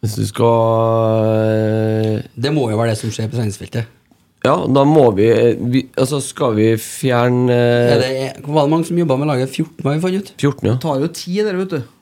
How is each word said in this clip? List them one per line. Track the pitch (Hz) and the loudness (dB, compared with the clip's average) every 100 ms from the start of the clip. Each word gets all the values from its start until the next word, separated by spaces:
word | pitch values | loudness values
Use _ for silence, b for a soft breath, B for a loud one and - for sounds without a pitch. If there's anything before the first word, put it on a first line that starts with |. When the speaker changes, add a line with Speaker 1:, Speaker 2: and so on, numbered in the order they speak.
Speaker 1:
Hvis | 110 107 | -6 -4
du | 104 | -6
skal, | - 117 117 113 113 113 113 113 110 | 0 2 2 2 2 2 0 0 0
eh, | 110 110 110 110 110 110 110 110 110 107 - - | 0 0 0 0 0 0 0 0 -2 -4 -6 -6
Speaker 2:
Det | 131 | -2
må | 156 120 | -2 -2
jo | 107 | -2
være | 117 | -2
det | 107 | -2
som | 113 | -6
skjer | 107 110 | -6 -6
på | 117 | -4
treningsfeltet. | 110 98 92 117 110 _ _ _ _ _ | -4 -6 -10 -8 -10 _ _ _ _ _
Speaker 1:
Ja, | 123 160 151 | 0 0 2
da | 131 | 4
må | 143 160 127 98 | 6 6 6 4
vi, | 113 | 4
eh, | 113 117 - | 4 4 2
vi, | 120 127 127 - | 0 -2 -2 -2
altså, | 127 143 | -2 -2
skal | - - 139 | -6 -4 -2
vi | 107 110 110 | 2 2 2
fjerne, | - - 139 120 123 123 123 | -4 -6 -2 2 2 2 2
eh, | 120 120 120 120 | 2 2 2 2
Speaker 2:
Er | 117 | 2
det, | 131 131 131 - 147 | 0 -4 -6 -10 -2
var | 151 147 | 0 2
det | |
mange | 160 | 2
som | 165 170 | 0 -2
jobbet | 165 131 | 0 0
med | 147 | 0
laget? | 131 135 | -2 -2
Fjorten, | - 160 - | -4 -6 -4
har | 139 | -4
vi | 151 | -2
funnet | 185 190 | -2 -4
ut? | 196 - | -6 -2
Speaker 1:
Fjorten, | 143 139 101 | -2 0 -2
ja. | |
Speaker 3:
Det | 123 | -2
tar | 160 135 | -2 -2
jo | 160 | -4
tid, | 165 - 190 214 | -6 -6 -2 -2
det, | 185 | -2
vet | 190 | -4
du. | 160 113 _ | -6 -8 _